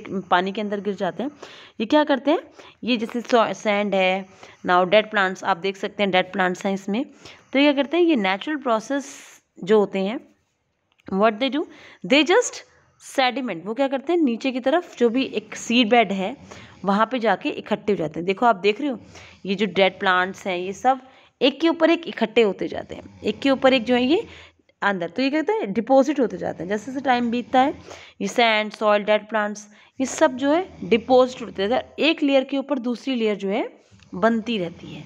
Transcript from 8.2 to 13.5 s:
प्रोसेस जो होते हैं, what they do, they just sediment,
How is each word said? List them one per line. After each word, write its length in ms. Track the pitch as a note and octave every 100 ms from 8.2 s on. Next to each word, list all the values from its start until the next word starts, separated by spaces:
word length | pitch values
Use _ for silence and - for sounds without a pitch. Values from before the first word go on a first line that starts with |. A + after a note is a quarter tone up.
| F#3+ G3 D4+ D4+
प्रोसेस 680 | B3+ A3 G#3+ C#4 - - - - _ -
जो 160 | F3 G#3+
होते 200 | G3 G3
हैं, 360 | F#3+ C4+ - _ _ _ _ _ _ _ -
what 200 | F#3+ A3
they 220 | G#3+ C4+ C#4
do, 100 | F#4+ - - - F3
they 160 | C#4 D4
just 340 | F#4+ A#4+ - - _ _ _ - -
sediment, 500 | B3+ C4+ B3